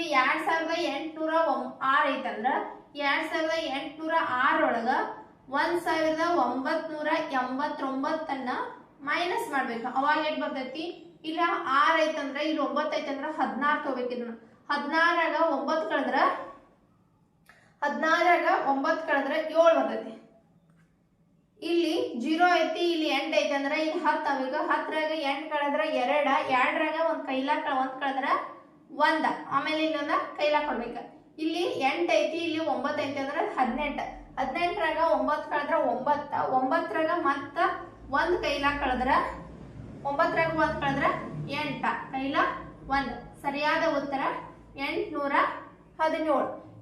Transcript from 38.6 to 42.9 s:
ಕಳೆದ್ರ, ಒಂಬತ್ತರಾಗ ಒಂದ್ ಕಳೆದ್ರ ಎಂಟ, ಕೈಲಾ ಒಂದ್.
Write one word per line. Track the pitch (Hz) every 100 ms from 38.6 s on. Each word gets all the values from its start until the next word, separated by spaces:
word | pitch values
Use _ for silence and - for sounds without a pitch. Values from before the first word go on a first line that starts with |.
| 277 285
ಕಳೆದ್ರ, | 269 247 254 311 1017 - - - - - - - 277
ಒಂಬತ್ತರಾಗ | 294 339 330 330 320
ಒಂದ್ | 269 -
ಕಳೆದ್ರ | 285 277 339 - - - -
ಎಂಟ, | 277 294 269 240 - -
ಕೈಲಾ | 269 269 311 349 - - -
ಒಂದ್. | -